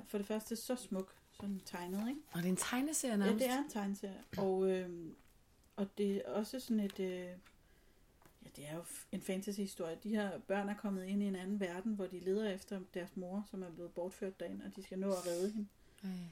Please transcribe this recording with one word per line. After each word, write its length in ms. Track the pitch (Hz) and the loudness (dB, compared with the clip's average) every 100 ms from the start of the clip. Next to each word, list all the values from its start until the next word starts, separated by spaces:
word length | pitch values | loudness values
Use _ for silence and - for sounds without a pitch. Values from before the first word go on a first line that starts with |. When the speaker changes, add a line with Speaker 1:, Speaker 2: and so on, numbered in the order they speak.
| - | -2
Speaker 1:
for 120 | 208 | -2
det 80 | 202 | 0
første 300 | 220 - 226 | -2 -2 -4
så 200 | - 247 | -2 -4
smuk, 380 | - 185 190 - - | -2 -4 -4 -8 -20
sådan 280 | - 202 190 | -8 -4 -4
tegnet, 440 | - 180 175 190 226 | -4 -6 -2 0 0
ikke? 120 | 285 - | -2 -4
Speaker 2:
Og 60 | 170 | 0
det 60 | |
er 60 | 180 | 4
en 60 | 185 | 4
tegneserie 560 | - 247 285 311 262 | 4 2 2 2 2
Speaker 1:
Ja, 60 | 208 | 6
Speaker 2:
nærmest. 260 | 202 214 | 6 6
Speaker 1:
det 60 | 254 | 6
er 60 | 262 | 4
en 100 | 294 | 0
tegneserie. 520 | 220 196 202 196 190 - - | 0 0 -2 -4 -8 -6 2
Og, 320 | 196 190 190 | 4 6 6
øhm, 440 | 185 180 170 165 - - - - - - - | 4 2 -4 -8 -12 -18 -20 -20 -20 -10 -2
og 220 | 196 - | -2 2
det 180 | 202 196 | 2 2
er 140 | - | 0
også 300 | 202 214 262 | 0 0 -2
sådan 200 | - 220 | 2 2
et, 200 | 196 - | 2 0
øh, 80 | 185 180 180 180 - - - - - - - - - - | -2 -2 -6 -10 -16 -20 -20 -20 -20 -20 -20 -20 -20 -20
ja, 60 | - - | -18 -12
det 120 | 147 | -8
er 60 | |
jo 80 | 160 | -6
f-, 240 | 170 - - | -6 -10 -6
en 100 | 185 | -6
fantasyhistorie. 760 | - 190 196 202 196 - 165 - | -2 -2 0 -2 -2 -2 -4 -2
De 60 | 208 | 0
her 300 | 214 202 180 | 2 2 -2
børn 300 | - 196 202 | 0 0 0
er 60 | 202 | -2
kommet 280 | 208 190 | -2 -2
ind 180 | 185 202 | 0 2
i 40 | 202 | 2
en 100 | 185 | 0
anden 240 | 185 208 | 0 0
verden, 340 | 185 175 226 | 0 0 -2
hvor 120 | 208 185 | 0 -2
de 140 | 180 | -2
leder 300 | 175 202 220 | 0 2 2
efter 300 | 185 - 196 185 | -2 -4 -8 -6
deres 220 | 185 185 - | -6 -6 -6
mor, 300 | 180 196 202 | -4 -4 -4
som 120 | 196 | -6
er 80 | 180 | -8
blevet 220 | 165 170 | -8 -8
bortført 480 | - 180 - 190 190 | -4 -4 -4 -6 -4
derind, 220 | 175 196 | -6 -6
og 140 | 208 196 | -8 -10
de 60 | |
skal 160 | 190 190 | -6 0
nå 120 | 196 | 2
at 140 | 185 180 | 2 2
redde 240 | 175 196 | 2 2
hende. 160 | 214 208 - - - 196 185 170 | 0 -4 -8 -20 -8 -6 -6 -8